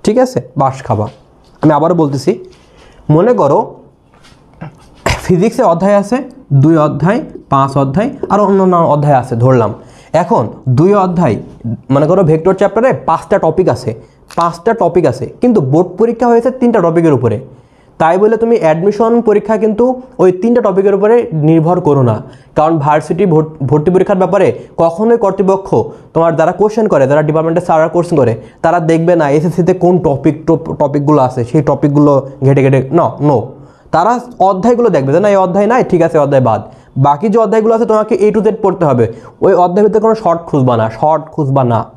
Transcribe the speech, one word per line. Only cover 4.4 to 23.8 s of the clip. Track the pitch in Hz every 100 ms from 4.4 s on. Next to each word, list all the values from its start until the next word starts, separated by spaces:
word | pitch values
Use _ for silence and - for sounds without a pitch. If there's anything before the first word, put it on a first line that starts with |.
| _ - - - - -
ফিজিক্সে | - - - 180 220 233
অধ্যায় | 214 165 196 202
আছে | 196 254 269 - -
দুই | 139 151 165
অধ্যায়, | 151 135 160 233 - - -
পাঁচ | 139 135 139
অধ্যায়, | 139 143 247 - -
আর | 202
অন্য | 202 196
অন্য | 190 175
অধ্যায় | 156 147 147
আছে | 135 120 117
ধরলাম। | 131 127 107 117 - - -
এখন | 156 180 220 - - -
দুই | 123 180
অধ্যায়, | 202 185 175 156 92 - - 117 117 -
মনে | 139 151
করো | 190
ভেক্টর | 160 160 170
চ্যাপ্টারে | 190 202 214 254
পাঁচটা | 160 - 160 - 196
topic | 170 160 165
আছে, | 117 - 110 - _ _ -
পাঁচটা | 170 165 233
topic | 226 175 175 156
আছে, | 117 - -
কিন্তু | 247 196
বোর্ড | 131 151 185 -
পরীক্ষা | 233 233 240
হয়েছে | 233 247
তিনটা | 254 240 226
টপিকের | 170 165 165
উপরে। | 131 117 107 - - _ _ _ _
তাই | 160 180
বলে | 214 220
তুমি | 226 226
admission | 160 160 196 208 226 233
পরীক্ষা | 220 208 208 214
কিন্তু | 220 208 247 254 - -
ওই | 185
তিনটা | 185 220 240
টপিকের | 214 190 202
উপরে | 196 208 240 233
নির্ভর | 160 151 165 156 180
করো | - 143
না, | 120 110 - - - -
কারণ | 156 165
varsity | 143 151 156 170 202
ভর্ত-, | 156 151 -
ভর্তি | 139 151